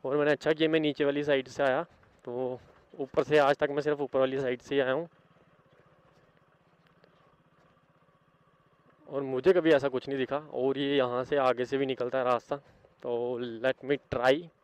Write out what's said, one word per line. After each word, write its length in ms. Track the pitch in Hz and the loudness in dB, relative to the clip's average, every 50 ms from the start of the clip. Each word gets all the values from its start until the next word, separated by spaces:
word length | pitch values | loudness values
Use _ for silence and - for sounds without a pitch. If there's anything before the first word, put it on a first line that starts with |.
| _ | _
और 120 | 135 135 | -2 0
मैंने 140 | 147 147 147 | 2 2 2
अच्छा 220 | 147 - - 151 160 | 2 2 2 -2 0
किया 160 | 151 160 156 | 2 2 2
मैं 120 | 156 160 | 2 2
नीचे 240 | 156 151 139 - 151 | 2 0 0 0 0
वाली 200 | 143 143 147 147 | 0 0 0 0
साइड 240 | 143 143 135 131 - | 2 0 0 0 -4
से 140 | - - 143 | -4 -2 0
आया, 200 | 135 127 143 170 - _ _ _ _ _ _ _ | 2 2 0 -2 -6 _ _ _ _ _ _ _
तो 360 | 127 120 123 131 127 127 120 - - - - _ _ - | -10 -8 -6 -6 -6 -8 -10 -14 -20 -20 -20 _ _ -10
ऊपर 280 | - 139 127 - - 147 | -10 -10 -4 -2 -2 0
से 160 | 131 151 151 | 4 4 4
आज 180 | 143 139 143 | 6 4 4
तक 140 | - 151 143 | 2 0 -2
मैं 120 | 131 147 139 | -2 -2 -2
सिर्फ 180 | 151 147 143 | -2 -2 -2
ऊपर 180 | 147 127 - 135 | -4 -2 0 2
वाली 220 | 131 131 131 135 | 2 2 0 -2
साइड 200 | 139 127 127 123 | -2 -4 -4 -6
से 140 | - - 143 | -6 -2 0
ही 60 | 139 | 0
आया 120 | 131 127 131 | 2 2 0
हूँ, 160 | 147 170 170 _ _ _ _ _ _ _ _ _ _ _ _ _ _ _ _ _ _ _ _ _ _ _ _ _ _ _ _ _ _ _ _ _ _ _ _ _ _ - _ _ _ _ _ _ _ _ _ _ _ _ _ _ _ _ _ _ _ _ _ _ _ _ _ _ _ _ _ _ _ _ _ _ _ _ _ _ _ _ - | -2 -4 -8 _ _ _ _ _ _ _ _ _ _ _ _ _ _ _ _ _ _ _ _ _ _ _ _ _ _ _ _ _ _ _ _ _ _ _ _ _ _ -20 _ _ _ _ _ _ _ _ _ _ _ _ _ _ _ _ _ _ _ _ _ _ _ _ _ _ _ _ _ _ _ _ _ _ _ _ _ _ _ _ -8
और 140 | 147 139 139 | -6 -6 -4
मुझे 300 | 131 131 127 131 180 190 | -2 -4 0 4 4 4
कभी 200 | 180 160 160 156 | 6 6 6 4
ऐसा 160 | 139 135 139 | 4 4 0
कुछ 200 | 127 127 - - | -2 -2 -4 -4
नहीं 100 | 139 135 | -4 -4
दिखा। 180 | 127 120 135 143 156 151 - | -2 -2 -4 -8 -8 -8 -6
और 240 | - 123 135 135 135 | -2 0 0 0 0
ये 180 | 143 139 143 | -2 0 2
यहाँ 280 | 139 127 123 120 123 127 | 2 0 0 -2 -4 -4
से 120 | - 151 | -2 0
आगे 280 | 143 131 127 123 117 127 | 2 2 2 2 0 -2
से 140 | 120 139 135 | -2 -2 -2
भी 80 | 139 | -2
निकलता 320 | 131 131 - 123 127 131 135 | -2 -4 -4 -4 -4 -2 -2
है 60 | 127 | 0
रास्ता, 320 | 123 123 117 - _ 143 143 _ - - _ _ _ _ _ - | 0 0 -2 -2 _ -8 -8 _ -18 -20 _ _ _ _ _ -8
तो 360 | 127 120 117 120 120 127 120 123 120 113 113 117 | -6 -4 -4 -4 -4 -4 -6 -6 -8 -8 -2 -2
let 220 | 131 131 _ - | -2 -2 _ -4
me 120 | 131 143 135 _ _ - | -4 -4 -4 _ _ -6
try। 220 | 127 117 131 139 156 175 165 _ _ | 0 2 2 2 2 0 -12 _ _